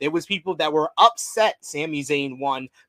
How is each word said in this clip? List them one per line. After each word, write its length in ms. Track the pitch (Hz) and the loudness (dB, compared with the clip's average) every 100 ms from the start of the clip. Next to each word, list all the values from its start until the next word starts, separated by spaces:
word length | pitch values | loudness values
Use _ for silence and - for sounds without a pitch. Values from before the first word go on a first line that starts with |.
There 100 | 143 | -2
was 140 | 165 - | -2 -2
people 280 | 202 180 165 | -4 -4 -2
that 180 | 156 | 0
were 180 | 151 156 - | 2 0 6
upset 580 | 226 233 - - 214 - | 4 4 -4 0 0 0
Sami 420 | - 147 160 147 | -8 -6 -4 -4
Zayn 340 | 135 143 139 131 | -2 -2 -2 -4
won 300 | 139 131 131 _ | -4 -4 -8 _